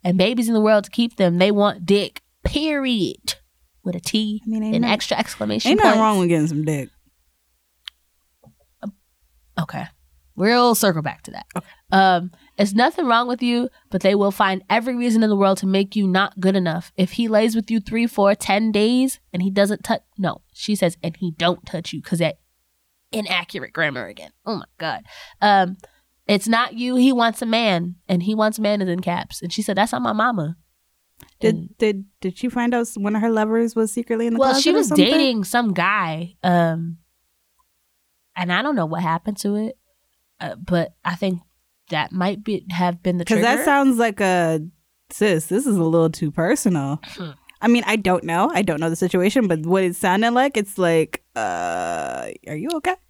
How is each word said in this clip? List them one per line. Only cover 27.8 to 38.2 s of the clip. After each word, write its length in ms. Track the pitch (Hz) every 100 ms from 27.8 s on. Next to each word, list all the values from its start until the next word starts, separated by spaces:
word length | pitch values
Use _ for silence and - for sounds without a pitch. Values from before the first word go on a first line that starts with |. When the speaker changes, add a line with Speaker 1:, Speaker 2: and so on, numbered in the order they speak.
| 175 180 -
Speaker 1:
and 160 | 180
"he 100 | 180
wants 260 | 214 214 214
a 20 |
man" 200 | 214 208
is 60 | 185
in 140 | 175
caps. 400 | 180 175 - -
And 100 | 175
she 100 | -
said, 140 | 214
"That's 160 | 190 226
not 100 | 247
my 120 | 247
mama." 420 | 214 240 214 151 170 _ _ _ _ _ _ - _
Speaker 2:
Did, 140 | 220
Speaker 1:
And 220 | 165 175 _
Speaker 2:
did, 280 | 220 196 196 _
did 160 | 185 180
she 100 | 254
find 260 | 247 240
out 80 | 240
s-, 160 | 233 214
one 160 | 202
of 80 | 214
her 80 | 226
lovers 460 | 220 214 226 233
was 160 | 226 220
secretly 340 | - 233 226
in 100 | 233
the 40 | 233
Speaker 1:
Well, 120 | 269
Speaker 2:
closet 120 | 269
Speaker 1:
she 60 | 269
Speaker 2:
or 60 |
Speaker 1:
was 120 | 392 285
Speaker 2:
something? 160 | 302
Speaker 1:
dating 400 | 277 320 269 226
some 300 | 185 240 233
guy, 640 | 180 180 208 170 156 170 _
um, 560 | 185 175 165 165 165 165 _ _ _ _ _ _ _ _ _ _ _ _